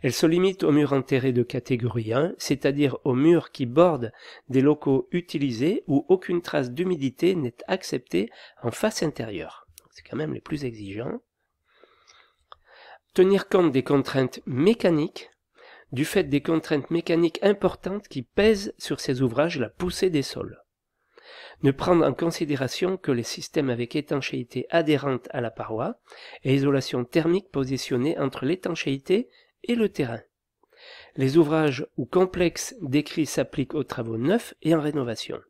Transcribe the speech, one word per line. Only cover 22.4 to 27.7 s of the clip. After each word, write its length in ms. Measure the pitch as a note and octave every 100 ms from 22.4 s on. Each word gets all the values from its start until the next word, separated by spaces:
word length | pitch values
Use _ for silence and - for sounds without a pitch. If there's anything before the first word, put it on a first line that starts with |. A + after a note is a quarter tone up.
| D3+ C#3 C3 - F3+ F#3+
que 140 | -
les 120 | B2
systèmes 460 | A2+ - - - C#3+
avec 260 | A#2 A#2+ D#3
étanchéité 680 | D3 C#3+ C#3 C3+ B2 B2+ -
adhérente 580 | E3+ D#3 D3 C#3 B2+ -
à 100 | C#3+
la 100 | A#2
paroi 480 | - G#2+ A2 D3+ B3 _ - - -
et 120 | C#3 C#3
isolation 500 | C#3 C#3 C3 B2+ A#2+
thermique 460 | E3+ D#3+ F3+ G3+
positionnée 680 | C#3 C3